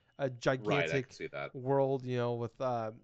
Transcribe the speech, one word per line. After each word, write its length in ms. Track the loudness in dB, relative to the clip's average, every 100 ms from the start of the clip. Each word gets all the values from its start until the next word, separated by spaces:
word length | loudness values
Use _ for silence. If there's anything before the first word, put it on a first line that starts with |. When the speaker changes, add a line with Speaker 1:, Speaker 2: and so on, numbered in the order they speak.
| _ -4
Speaker 1:
a 60 |
Speaker 2:
Right, 40 | -4
I 80 | 0
Speaker 1:
gigantic 680 | 2 2 2 2 2 0 -2
Speaker 2:
can 100 | -8
see 100 | -8
that. 260 | -6 -8
Speaker 1:
world, 500 | -6 0 2 4 2
you 140 | -2 0
know, 160 | 0
with, 260 | -2 -4 -4
uh, 320 | -2 -2 -4 -8